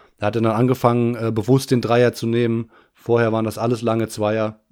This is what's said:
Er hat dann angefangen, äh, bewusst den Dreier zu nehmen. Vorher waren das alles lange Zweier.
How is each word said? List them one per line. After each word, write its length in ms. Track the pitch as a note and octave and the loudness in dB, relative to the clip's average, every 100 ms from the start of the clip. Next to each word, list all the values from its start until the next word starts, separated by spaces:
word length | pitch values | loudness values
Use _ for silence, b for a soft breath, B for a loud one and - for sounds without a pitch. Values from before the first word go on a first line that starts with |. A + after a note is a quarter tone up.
| b b | b b
Er 100 | G#2 | -4
hat 80 | A2+ | 0
dann 100 | A2+ | 0
angefangen, 720 | A2 B2+ B2 A#2+ A#2+ A#2+ A#2+ | 2 2 2 2 2 0 -2
äh, 160 | A2+ | -4
bewusst 400 | A2 A2+ C3 - | -2 2 2 2
den 80 | B2 | 0
Dreier 320 | A2 A#2 A#2+ | 2 2 2
zu 140 | - A2+ | 0 -2
nehmen. 420 | A#2 A#2 A2+ A#2 b b | 0 0 -2 -6 b b
Vorher 380 | _ - A#2 A2+ | _ 0 2 2
waren 120 | A2 | 0
das 140 | A2 G#2+ | -2 -4
alles 240 | A#2 A#2 | -2 -2
lange 240 | A#2 A2+ A2 | -2 -2 -4
Zweier. 540 | - G#2 A2 G#2+ A2 _ | -4 -2 -2 -4 -6 _